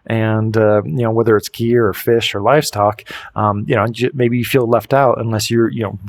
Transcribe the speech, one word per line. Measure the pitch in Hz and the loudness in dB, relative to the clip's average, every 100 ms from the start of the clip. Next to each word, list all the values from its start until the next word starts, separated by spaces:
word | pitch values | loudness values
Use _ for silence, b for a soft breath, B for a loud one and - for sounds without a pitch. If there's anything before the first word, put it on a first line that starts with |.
| - | -6
And, | 113 110 110 110 110 | -2 0 0 0 2
uh, | 107 104 | 4 2
you | 104 151 | 0 -2
know, | 117 | -2
whether | 113 113 107 | 0 2 2
it's | - | 0
gear | - 117 120 110 | -6 0 2 2
or | |
fish | 92 - 117 - | -2 0 0 0
or | 104 | -2
livestock, | 101 143 147 107 104 107 - B B - | 2 2 2 0 0 0 -8 B B -2
um, | 107 104 - | -2 -2 -2
you | 117 | 0
know, | 110 | 0
j-, | 113 123 | -2 -4
maybe | 139 120 120 | 0 0 0
you | |
feel | 117 135 117 | 0 0 2
left | 117 - | 0 2
out | 135 135 - | 2 2 2
unless | 113 110 - | -2 -4 0
you're, | 117 113 | 0 0
you | 131 | 0
know, | 104 101 | -8 -8